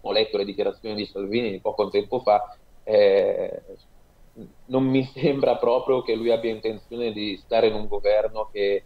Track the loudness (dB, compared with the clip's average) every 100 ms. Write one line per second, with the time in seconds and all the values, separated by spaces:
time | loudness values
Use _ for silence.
0 | -2 0 0 -2 -4 -4 -4 -6 -10 -8
1 | -8 -8 -4 -2 -4 -4 -6 -4 -2 0
2 | -2 -4 2 2 0 -14 -20 -20 0 4
3 | 6 6 2 0 -4 -8 -14 -20 _ -20
4 | _ _ -20 -20 -20 -20 -2 0 2 2
5 | 0 -2 0 2 2 2 2 2 2 0
6 | 2 -2 2 0 0 -4 -6 -8 -10 -6
7 | -6 -4 -6 -8 -2 2 2 2 -2 -2
8 | 2 2 0 -4 -8 -2 -2 -2